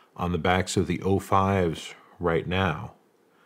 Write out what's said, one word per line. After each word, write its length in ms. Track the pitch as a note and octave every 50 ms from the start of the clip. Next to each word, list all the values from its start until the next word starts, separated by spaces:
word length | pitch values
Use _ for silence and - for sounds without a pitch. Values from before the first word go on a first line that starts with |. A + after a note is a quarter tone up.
| - _ -
on 160 | - F2+ F2
the 80 | F2 D#2+
backs 360 | D#2 F#2 F2+ F#2+ F#2+ - -
of 120 | G2+ E2+ E2
the 120 | F2 - -
oh 160 | F#2+ G2 F#2
fives 720 | - - G2+ G2 F#2+ G2 G2 F#2+ F2+ E2 D#2 D2 - - - - - - - -
right 280 | E2+ E2+ E2 E2 - E2
now 460 | F2+ F#2+ F#2+ F2+ D#2 F#2+ A2 - - _ _ _ _ _ _ _ _ _ _